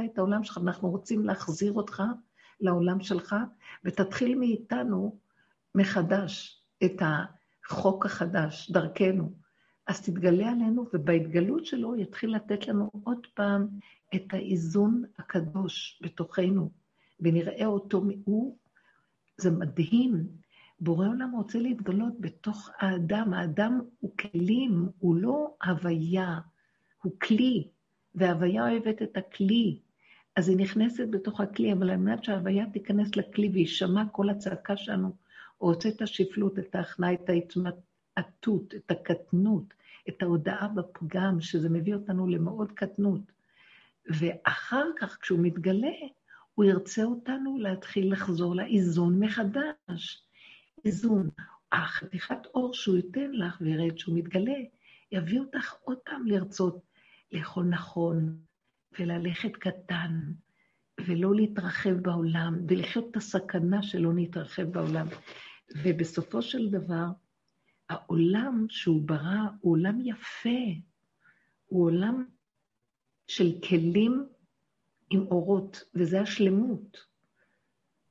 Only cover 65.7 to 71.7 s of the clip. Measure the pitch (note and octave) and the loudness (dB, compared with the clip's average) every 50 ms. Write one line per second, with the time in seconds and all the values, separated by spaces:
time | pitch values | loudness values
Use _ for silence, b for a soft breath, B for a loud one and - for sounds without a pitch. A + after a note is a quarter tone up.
65.7 | - D3+ D3 D#3 D3+ E3 E3 - - F3 E3 - - A#3 A#3 - B3+ B3 A3+ G3+ | -10 -2 0 0 0 0 -2 -2 -2 -6 -6 -4 -4 -4 -4 -4 -4 -2 -2 -2
66.7 | G3 F3 D#3+ E3+ E3+ E3 E3+ F3 F#3+ - _ _ _ _ _ _ _ _ _ _ | -2 -2 -2 -4 -4 -2 -4 -4 -6 -10 _ _ _ _ _ _ _ _ _ _
67.7 | _ _ _ - E3+ - - - E3+ E3 E3 F3 G3 A3 B3+ C#4 B3 A3+ A3 A3 | _ _ _ -12 -10 -10 -6 0 2 4 4 6 4 2 0 0 0 0 -2 -2
68.7 | - - - F3 D#3+ D#3 D3 D3+ D#3 C#3+ D3 F3+ G3 G#3+ G#3+ G3+ - - - F3 | -4 -2 2 2 2 2 2 0 -2 -2 0 -2 -2 0 -2 -2 -4 0 2 2
69.7 | E3 D#3+ F3+ G3+ G#3+ B3 B3+ A#3+ G#3+ - - - - - - A#3 A#3+ B3+ B3 G3+ | 4 4 4 2 0 0 -2 -4 -6 -6 -10 -14 -12 -4 -2 0 0 0 0 -2
70.7 | E3 D#3 - _ _ _ _ _ _ _ _ _ _ _ _ _ _ _ _ _ | -4 -6 -10 _ _ _ _ _ _ _ _ _ _ _ _ _ _ _ _ _